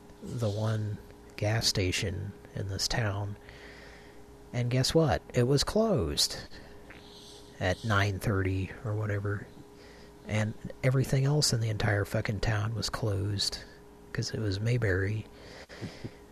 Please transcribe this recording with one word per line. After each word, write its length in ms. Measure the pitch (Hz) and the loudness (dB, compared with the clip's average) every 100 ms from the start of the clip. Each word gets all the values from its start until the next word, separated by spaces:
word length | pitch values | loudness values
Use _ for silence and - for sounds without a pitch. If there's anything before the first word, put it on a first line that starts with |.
| - - | -20 -14
the 260 | 208 123 110 | -8 -2 -2
one 500 | 104 110 110 107 107 - - - - | 0 0 0 -2 -6 -10 -18 -14 -2
gas 300 | 104 117 - | 0 2 2
station 680 | - 92 - 98 92 98 - - | 2 2 2 0 -2 -6 -10 -10
in 140 | - 98 | -6 -4
this 180 | 95 - | -2 0
town. 500 | - 107 101 101 101 - - - - - - - - - - - | 2 0 0 -4 -6 -14 -16 -16 -18 -18 -18 -18 -18 -18 -20 -6
And 180 | 120 120 | -2 2
guess 240 | 127 131 | 2 4
what? 280 | 160 151 82 - | 6 6 4 2
It 140 | 127 120 | 2 4
was 160 | 143 | 4
closed 720 | - 214 226 147 82 - - - - - - - - - - - - - - - | 4 4 4 4 2 2 0 -2 -12 -14 -16 -18 -18 -18 -18 -18 -18 -18 -16 -2
at 240 | 95 92 | 0 0
nine 340 | 113 98 101 92 | 2 4 4 2
thirty 520 | - 95 95 95 92 - | 2 2 2 2 -2 -4
or 100 | 107 | -4
whatever. 520 | 107 107 101 101 101 - - - - - - - - - | -2 0 0 -2 -4 -6 -16 -20 -20 -20 -20 -20 -14 -2
And 240 | 107 107 - - - | 0 0 -2 -10 0
everything 400 | 131 131 127 135 | 4 4 4 4
else 280 | 135 151 147 | 4 4 4
in 80 | 120 | 4
the 100 | 113 | 2
entire 340 | 107 107 101 | 2 4 4
fucking 360 | 101 113 113 101 | 2 0 0 0
town 340 | - 104 110 | 2 2 2
was 160 | 110 - | 0 -2
closed 680 | - 110 98 98 98 - - - - - - - | -2 0 0 0 0 -2 -4 -10 -18 -20 -20 -8
'cause 180 | - - | -4 -2
it 80 | 123 | 0
was 200 | 107 95 | 0 2
Mayberry. 680 | 113 123 107 92 98 107 - - - - - - - - - - - | 2 2 4 4 2 0 -6 -12 -16 -16 -16 -12 -10 -10 -12 -12 -20